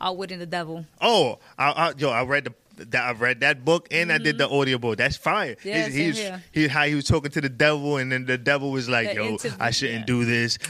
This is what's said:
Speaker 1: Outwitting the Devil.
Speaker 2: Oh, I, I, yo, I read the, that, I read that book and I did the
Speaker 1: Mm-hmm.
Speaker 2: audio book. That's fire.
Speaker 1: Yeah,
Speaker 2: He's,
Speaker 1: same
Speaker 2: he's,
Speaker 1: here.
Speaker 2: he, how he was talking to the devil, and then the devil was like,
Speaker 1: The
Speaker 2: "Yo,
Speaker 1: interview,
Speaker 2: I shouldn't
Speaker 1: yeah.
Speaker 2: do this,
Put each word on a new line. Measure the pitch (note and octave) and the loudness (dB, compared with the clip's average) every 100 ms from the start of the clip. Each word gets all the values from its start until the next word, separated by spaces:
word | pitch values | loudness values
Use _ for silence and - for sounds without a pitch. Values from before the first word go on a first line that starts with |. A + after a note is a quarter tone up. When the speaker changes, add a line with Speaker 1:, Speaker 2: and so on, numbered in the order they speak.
Speaker 1:
Outwitting | F#3 F#3 F#3+ F#3 | -6 -4 -8 -10
the | F3 | -6
Devil. | F3 D#3+ E3 D#3 _ | -6 -6 -10 -12 _
Speaker 2:
Oh, | G#3+ A3 C3+ - - - | 4 4 4 0 -14 0
I, | C#3 | 0
I, | D3 E3 C#3 | 2 0 2
yo, | C#3+ | 0
I | A#2 | 2
read | B2+ C#3 B2+ | 2 0 -2
the, | - _ - G#2 | -12 _ -20 -4
that, | B2 B2 | -2 -2
I | |
read | A2+ A#2+ A#2+ | 0 0 2
that | C#3 C#3+ B2+ | 0 2 2
book | F3 - | 0 2
and | D#3 E3+ | -2 2
I | D#3 | 2
did | D3+ C#3+ | 0 0
the | C#3 | 2
Speaker 1:
Mm-hmm. | |
Speaker 2:
audio | C#3+ C3+ B2+ | 2 2 0
book. | A#2+ G#2+ | 0 2
That's | B2+ B2 | 0 0
fire. | D#3 G3 D#3+ G#2+ | 0 0 -2 -6
Speaker 1:
Yeah, | - A3 G#3+ | -4 -2 -2
Speaker 2:
He's, | C3+ | 0
Speaker 1:
same | E3+ | 0
Speaker 2:
he's, | A3 | -2
Speaker 1:
here. | G3+ F#3 - | -6 -10 -6
Speaker 2:
he, | D#3 D3+ | 0 2
how | C#3+ D3 | 2 2
he | |
was | D3 C#3 | 0 2
talking | D#3+ C#3+ | 0 0
to | D#3 | -4
the | C#3 | -4
devil, | A#2+ D3+ D3+ C#3+ C#3+ | 2 2 2 0 -2
and | C3 | -2
then | B2+ B2+ | -2 -2
the | B2+ | -2
devil | B2 C#3+ C#3 | 0 0 0
was | C3+ A#2+ | -4 0
like, | A#2+ A2 | 0 0
Speaker 1:
The | G#2 | -2
Speaker 2:
"Yo, | A2 | -2
Speaker 1:
interview, | G#2+ A#2+ F#2+ | -4 -6 -2
Speaker 2:
I | A#2 | -2
shouldn't | A#2 C3+ A2+ | 0 -2 -4
Speaker 1:
yeah. | A2+ | -2
Speaker 2:
do | B2 A#2 | 0 2
this, | A#2 A#2 - | 0 0 -4